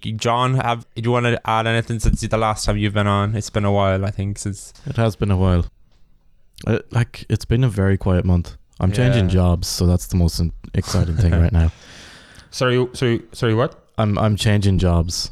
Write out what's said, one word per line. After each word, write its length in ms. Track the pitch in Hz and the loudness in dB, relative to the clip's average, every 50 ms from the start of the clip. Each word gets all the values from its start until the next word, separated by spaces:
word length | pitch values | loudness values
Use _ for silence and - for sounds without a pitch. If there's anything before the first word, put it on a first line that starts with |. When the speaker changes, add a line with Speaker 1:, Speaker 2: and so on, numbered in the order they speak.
Speaker 1:
you, 120 | - 110 110 | -4 -8 -6
John, 400 | 107 - 117 117 120 127 127 131 | -4 -2 -2 0 0 0 0 0
have, 300 | 131 113 117 120 117 117 _ - | 0 0 -2 -4 -4 -8 _ -10
do 60 | 117 110 | -6 -2
you 80 | 120 | 0
wanna 280 | 120 123 120 120 117 - - | 0 0 0 0 -2 -2 -2
add 240 | 110 113 110 113 | -2 0 0 0
anything 320 | 113 113 113 - - 117 110 | 0 0 0 -2 -2 -4 -2
since 220 | - - - - | 0 0 0 0
the 160 | 117 101 110 | 0 -2 -2
last 280 | 110 113 107 107 - - | 0 0 0 -2 -2 -2
time 120 | - 104 | -2 -2
you've 160 | 104 104 104 101 | 0 0 0 0
been 140 | 104 101 | 0 2
on? 280 | 101 101 101 101 104 110 | 2 2 2 0 0 -2
It's 140 | 107 - - | -4 -6 -4
been 160 | - 107 101 | -4 -2 0
a 60 | 101 | 0
while, 340 | 98 101 98 95 95 95 98 | 0 2 2 2 0 0 -2
I 60 | 101 | -4
think, 260 | - - 98 101 101 | -4 -4 -6 -6 -6
since 360 | - - 104 98 - - - - - - | -6 -8 -8 -8 -10 -14 -20 -20 -14 -10
Speaker 2:
It 100 | - - | -6 -2
has 200 | 117 113 113 - | 0 0 0 0
been 140 | - 107 101 | -2 -2 0
a 60 | 95 | 2
while. 280 | 90 95 95 90 87 85 - _ _ - _ _ - - _ _ _ _ _ _ _ _ _ _ - - | 2 4 4 2 2 0 -2 _ _ -20 _ _ -20 -20 _ _ _ _ _ _ _ _ _ _ -8 -4
Uh, 140 | - 113 - - - | -2 -2 -2 -4 -4
like, 340 | - 120 117 - - - - - | -2 -2 -2 -2 -6 -12 -6 -4
it's 160 | 110 - - | -4 -4 -2
been 180 | - 117 123 131 | -2 0 0 0
a 60 | 120 | 0
very 280 | 92 104 95 98 98 | 0 0 2 2 2
quiet 280 | 95 - 98 90 90 - | 0 0 0 0 2 2
month. 300 | 92 90 87 82 - - - - _ _ - | 2 2 2 0 -4 -10 -20 -20 _ _ -2
I'm 120 | - 95 104 | -2 0 2
changing 320 | 127 123 127 127 117 95 | 2 2 2 2 2 2
Speaker 1:
Yeah. 60 | 87 92 | 2 2
Speaker 2:
jobs, 340 | 92 90 87 87 85 - | 2 4 4 2 0 -2
so 180 | - - - 92 | -4 -2 0 2
that's 220 | 87 90 87 - | 2 2 2 0
the 80 | - - | -2 0
most 240 | 90 87 80 - - | 0 2 2 0 0
in-, 140 | 85 80 - - - - - | -4 -4 -4 -8 -12 -8 -4
exciting 440 | - - - - 92 85 82 82 | -4 -4 -2 0 -2 0 0 0
thing 140 | - 87 82 | 0 2 2
Speaker 1:
<laughs> 120 | 82 85 82 | 4 4 2
Speaker 2:
right 80 | - | 4
now. 200 | - 82 82 82 - - - - - - - - - - - - - - - - | 4 2 2 2 0 -6 -18 -20 -20 -20 -20 -20 -20 -20 -20 -20 -20 -20 -20 -12
Speaker 3:
Sorry, 360 | - - 131 127 123 123 127 123 - | -6 -2 0 0 2 0 0 -2 -4
sorry, 280 | - 135 117 117 - - - - | -2 -2 0 0 -2 -4 -8 -8
sorry, 200 | - 127 113 110 | -4 -2 0 2
what? 320 | 113 131 151 - - _ _ - | 0 0 -2 -4 -12 _ _ -4
Speaker 2:
I'm, 200 | - 110 104 101 | -2 -2 0 0
I'm 200 | - 110 107 104 | 0 2 0 0
changing 400 | - - 110 104 104 98 101 95 | 2 2 2 2 2 2 2 2
jobs 540 | 85 92 90 85 82 82 87 - - - - | 4 4 4 4 2 2 0 -4 -6 -8 -8